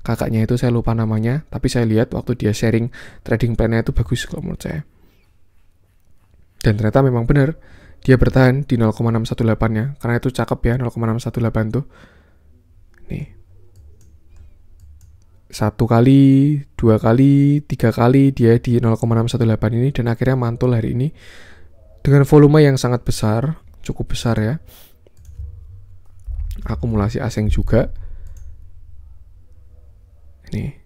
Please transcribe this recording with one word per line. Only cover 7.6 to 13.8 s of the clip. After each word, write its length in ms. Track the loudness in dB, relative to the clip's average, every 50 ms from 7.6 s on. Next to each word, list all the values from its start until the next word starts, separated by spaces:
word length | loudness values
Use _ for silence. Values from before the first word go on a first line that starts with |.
| -12 -20 -20 -20 -20 -20 -20 -4 2
dia 160 | 4 4 4
bertahan 480 | 4 4 4 4 4 4 4 2 -2 -2
di 80 | 0
nol 160 | 0 0 0
koma 240 | 0 0 -2 -2 0
enam 80 | -2 -2
satu 240 | -4 -4 -2 0 0
delapan 240 | 0 0 0 0
ya, 140 | 0 -2 -4 -4 -6 -6 -4
karena 160 | -4 -2 -2
itu 80 | -2 -4
cakep 320 | -4 -4 -4 -4 -4 -2 -2 -2
ya, 60 | -2
nol 160 | -2 -4 -6
koma 160 | -6 -4 -4 -2
enam 160 | -2 -4 -6
satu 160 | -6 -6 -4
delapan 320 | -4 -2 -2 -2 -2 -2
tuh. 160 | -4 -6 -8 -8 -14 -20 -20 -20 _ _ _ _ _ _ _ _ -20 _ _ _ _ _ -20 _ _ -20 -14 -12
Nih. 240 | -10 -10 -12 -12 -16 -20 -20 -20 -20 -20 -20 -20 -20 -20